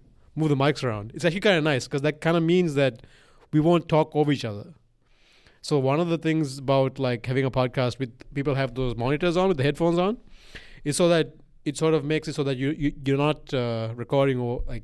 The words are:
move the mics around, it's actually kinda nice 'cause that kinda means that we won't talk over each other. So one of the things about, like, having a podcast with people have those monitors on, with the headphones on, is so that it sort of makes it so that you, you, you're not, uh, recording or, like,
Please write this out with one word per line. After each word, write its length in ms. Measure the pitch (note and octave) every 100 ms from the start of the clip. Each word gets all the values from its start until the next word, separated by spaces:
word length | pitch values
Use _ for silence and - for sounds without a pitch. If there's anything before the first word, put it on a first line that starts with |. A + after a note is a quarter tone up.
| - _ _ -
move 140 | D#3
the 60 | C#3+
mics 280 | C#3 D3
around, 280 | C3 G#2+ G#2+ D#3+
it's 100 | E3
actually 140 | F3
kinda 220 | G#3+ F3
nice 260 | D3+ C3+ -
'cause 160 | C#3+
that 180 | C#3+ D3+
kinda 180 | E3 E3+
means 360 | E3 F3+ F3 C#3+
that 260 | C3+ A#2 - - - _ _
we 80 | D3+
won't 300 | D#3 F3 -
talk 260 | D#3 D#3 D3+
over 160 | D3
each 140 | C#3 A#2+
other. 300 | G2+ F3 E3 _ _ _ _ _ _ _ _
So 160 | - D3
one 200 | C3 C#3+
of 100 | F3
the 100 | E3
things 400 | D#3+ D#3+ D3 C3+
about, 400 | C3 C#3 C3+ C3
like, 260 | C3 A#2+ A#2+
having 200 | C3 C3+
a 60 |
podcast 460 | C3 B2+ B2+ B2+ A#2+
with 140 | B2+ - - C#3+
people 180 | C#3+
have 220 | C3 C3+ B2+
those 200 | C3 A#2
monitors 400 | A#2+ D3 F3 E3+
on, 120 | F#3+
with 100 | E3
the 60 |
headphones 340 | C3+ D3 E3 E3+
on, 220 | F3+ A#3+ - - - - - -
is 120 | - C#3+
so 140 | F3
that 260 | E3+ D#3 - - - -
it 120 | C#3+
sort 180 | D#3+ D#3+
of 100 | C#3
makes 220 | D#3 D#3
it 60 |
so 100 | D3
that 140 | C#3 C3
you, 120 | C3
you, 220 | D#3+ D3 -
you're 140 | C3+ C3+
not, 340 | D3 D3+ - C3+
uh, 360 | A#2+ A2+ A2+ A#2
recording 420 | A#2 C#3+ C#3 B2+
or, 260 | B2 B2 -
like, 160 | A#2+